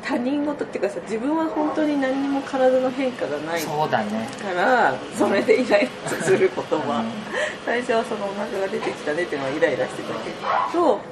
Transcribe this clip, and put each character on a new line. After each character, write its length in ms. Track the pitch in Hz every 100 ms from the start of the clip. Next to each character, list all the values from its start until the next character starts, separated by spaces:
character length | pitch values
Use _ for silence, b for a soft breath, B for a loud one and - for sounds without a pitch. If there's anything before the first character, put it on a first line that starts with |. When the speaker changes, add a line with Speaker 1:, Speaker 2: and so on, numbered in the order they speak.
Speaker 1:
他 120 | - 262
人 260 | 247 294
事 200 | 294 285
っ 20 | -
て 120 | -
い 20 |
う 40 |
か 60 | 196
さ、 80 | 202
自 140 | - 220
分 200 | 254 320
は 80 |
本 260 | 320 311 302 311
当 80 |
に 160 | 302 285
何 220 | 269 269
に 40 | 277
も 120 | 277
体 380 | 269 269 254 254
の 100 | 254
変 220 | 254 262
化 120 | 247
が 140 | - 147
な 180 | 151 170
い 40 |
Speaker 2:
そ 260 | 151 151 151
う 20 |
だ 140 | 123
ね。 260 | 104 107 110 -
Speaker 1:
か 100 | 202 180
ら、 320 | 202 247 180 131 - -
そ 120 | -
れ 120 | 196
で 180 | - -
イ 80 | 240
ラ 80 | 202
イ 100 | - -
ラ 60 | -
す 260 | - 175 190
る 120 | 185
こ 140 | -
と 100 | -
は、 240 | 160 143 117
Speaker 2:
う 40 |
ん。 20 | 113 - - B 605 B
Speaker 1:
最 160 | - 233
初 100 | 247
は 100 | 226
そ 140 | 226 214
の 100 | 202
お 80 |
腹 120 | 202 156 175
が 40 | 190
出 140 | 220
て 100 | -
き 60 | -
た 80 | -
ね 100 | 151
っ 40 | 175
て 100 | 147
い 20 |
う 40 |
の 40 | 135
は 60 |
イ 80 | 147
ラ 80 | 156
イ 80 | 127
ラ 100 | 127
し 80 |
て 80 | -
た 100 | -
け 160 | - - - - - 349 330
ど 240 | 330 214 -